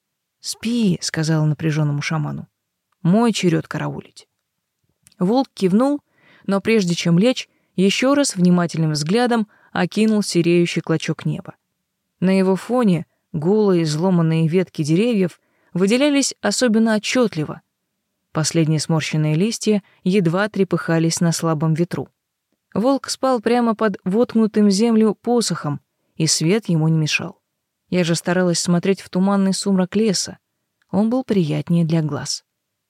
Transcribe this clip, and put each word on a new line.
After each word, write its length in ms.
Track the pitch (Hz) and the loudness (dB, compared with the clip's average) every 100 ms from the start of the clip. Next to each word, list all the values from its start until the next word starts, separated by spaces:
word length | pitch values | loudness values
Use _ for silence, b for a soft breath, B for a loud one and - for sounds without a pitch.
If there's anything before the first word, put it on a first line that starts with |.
| _ _ _ _ | _ _ _ _
«Спи», 580 | - - 220 240 208 165 | -14 -8 -4 0 0 0
сказала 420 | - - 156 160 | -4 -4 -2 0
напряженному 560 | 151 147 160 151 147 147 | 0 0 -2 -2 -2 -2
шаману. 480 | - 160 147 143 - _ _ _ _ _ | -4 -4 -6 -8 -14 _ _ _ _ _
«Мой 300 | 165 208 233 | 0 2 2
черед 360 | 202 180 160 - | 0 0 0 -4
караулить». 580 | 160 147 139 - - - _ _ _ _ _ _ _ _ _ | -8 -8 -10 -16 -20 -20 _ _ _ _ _ _ _ _ _
Волк 300 | 180 247 262 | 0 0 -2
кивнул, 480 | - 185 202 269 285 b b b b - | -2 2 2 2 -2 b b b b -4
но 140 | 196 | -2
прежде 340 | 220 226 180 | 2 2 2
чем 240 | 170 175 170 | 0 2 2
лечь, 300 | 233 254 - _ _ - | 2 0 -8 _ _ 0
еще 380 | 196 - 254 | 0 2 2
раз 220 | 285 277 185 | 2 0 2
внимательным 560 | 180 175 170 160 160 | 2 4 0 -2 -2
взглядом 540 | 151 151 220 247 240 208 b b | -2 -2 0 0 0 -4 b b
окинул 500 | - 180 202 220 208 | -4 -4 0 0 0
сереющий 580 | 190 175 170 175 170 - | 0 0 2 2 2 -2
клочок 460 | - 160 - 156 156 | -2 -4 -4 -6 -6
неба. 280 | 151 - - _ _ _ _ _ _ | -8 -12 -20 _ _ _ _ _ _
На 160 | 185 190 | 0 2
его 180 | 185 185 | 2 0
фоне 500 | - 247 226 165 - _ _ | -2 0 2 0 -4 _ _
голые 500 | 160 160 214 208 175 | -4 0 2 2 2
изломанные 640 | 160 151 190 175 160 160 160 | 0 -2 0 2 2 2 2
ветки 340 | 180 175 - | 0 -2 -4
деревьев 580 | 151 165 240 214 180 - _ _ _ | 0 0 2 0 -2 -4 _ _ _
выделялись 600 | 175 196 240 294 277 269 - | -2 0 2 2 2 -2 -4
особенно 540 | 208 202 254 214 226 | -4 0 2 2 2
отчетливо. 680 | 214 - 254 226 156 147 - _ _ _ _ _ _ _ | 0 0 0 0 -2 -8 -10 _ _ _ _ _ _ _
Последние 480 | - 151 165 156 156 | -4 -2 0 0 0
сморщенные 540 | - 160 - 156 151 | 0 -2 0 -2 0
листья 480 | 156 208 220 214 208 b b | 0 -2 -2 0 0 b b
едва 460 | 185 202 165 180 208 | 0 2 2 0 -2
трепыхались 720 | - 190 170 - 165 165 - | -2 -2 -2 0 0 0 0
на 120 | 170 | 0
слабом 420 | 160 165 156 160 | 0 -2 0 0
ветру. 340 | 156 175 151 - _ _ _ _ _ _ | 0 -2 -4 -10 _ _ _ _ _ _
Волк 340 | 185 240 269 - | -2 0 0 -4
спал 320 | - 262 247 | -4 -2 0
прямо 360 | 226 240 233 214 | 0 0 0 0
под 220 | 220 185 | -2 -2
воткнутым 640 | 185 208 247 226 220 214 208 | -2 0 0 2 0 2 2
в 40 | |
землю 440 | 190 233 220 220 | 4 2 4 2
посохом, 640 | 185 - 240 - 165 151 139 - _ _ - | 0 0 0 0 -4 -6 -8 -10 _ _ -4
и 100 | 156 | -2
свет 420 | - 160 226 - | 0 0 0 0
ему 200 | 160 156 | 0 2
не 100 | 160 | 0
мешал. 420 | 151 - 165 - _ _ _ _ _ | 0 -4 -6 -14 _ _ _ _ _
Я 140 | 180 | -2
же 140 | 170 165 | 0 -2
старалась 420 | - 180 180 165 | 0 0 0 0
смотреть 420 | - 175 190 196 | 0 0 0 -2
в 80 | - | -4
туманный 440 | 185 190 196 190 | -2 0 2 0
сумрак 400 | 185 196 190 180 | -2 0 0 0
леса. 440 | 202 220 175 - - _ _ _ _ _ | 0 0 -2 -6 -12 _ _ _ _ _
Он 180 | 185 220 | -2 0
был 140 | 254 | -2
приятнее 600 | - 202 151 151 147 170 | 0 0 0 -2 0 0
для 180 | 160 165 | 2 0
глаз. 420 | 151 139 139 - - _ _ _ | -2 -6 -8 -10 -12 _ _ _